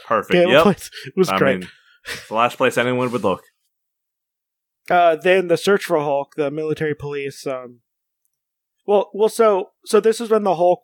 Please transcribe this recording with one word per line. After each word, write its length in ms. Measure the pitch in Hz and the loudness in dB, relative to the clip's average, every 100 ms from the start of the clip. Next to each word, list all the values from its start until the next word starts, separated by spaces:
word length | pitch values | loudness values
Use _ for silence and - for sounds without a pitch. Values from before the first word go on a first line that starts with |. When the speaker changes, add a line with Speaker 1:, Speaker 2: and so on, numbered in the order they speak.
| - | -4
Speaker 1:
Perfect. 240 | 113 92 | -4 0
Speaker 2:
Gamma 180 | 175 175 | 2 4
Speaker 1:
Yep. 100 | 135 | 4
Speaker 2:
Plans. 280 | 202 175 - - 135 | 4 2 -6 -16 -6
It 80 | 185 | -2
was 140 | 185 | 0
Speaker 1:
I 80 | 190 | 2
Speaker 2:
great. 220 | 139 92 | 0 -2
Speaker 1:
mean, 80 | 90 - _ _ - | -6 -20 _ _ -16
it's 220 | - - | -16 -6
the 40 | |
last 240 | 110 120 - | -2 0 0
place 200 | 127 127 | 0 0
anyone 340 | 123 123 127 | 0 -2 -2
would 120 | 117 | -2
look. 200 | 98 90 _ _ _ _ _ _ _ _ _ _ _ _ _ _ - | -2 -2 _ _ _ _ _ _ _ _ _ _ _ _ _ _ -2
Speaker 2:
Uh, 260 | 175 175 156 | 2 2 2
then 320 | 170 190 180 | 2 2 2
the 100 | 160 | 0
search 280 | - 202 - | 2 0 0
for 140 | 165 | -2
Hulk, 340 | 147 139 139 - | 0 -4 -4 -6
the 160 | 143 | -4
military 420 | 147 156 151 156 147 | -4 -6 -4 -6 -6
police, 500 | 143 143 139 - 147 | -10 -10 -10 -10 -10
um, 320 | 127 123 120 _ _ _ _ _ _ _ _ _ _ - | -10 -12 -20 _ _ _ _ _ _ _ _ _ _ 0
well, 240 | 202 - | 0 0
well, 160 | 202 214 | -2 -2
so, 400 | - 220 190 202 _ - | 2 2 2 -4 _ -2
so 140 | 214 | 2
this 180 | 220 220 | 2 0
is 100 | 226 | 0
when 140 | 214 | 0
the 120 | 202 165 | 0 2
Hulk 260 | 175 175 | 2 0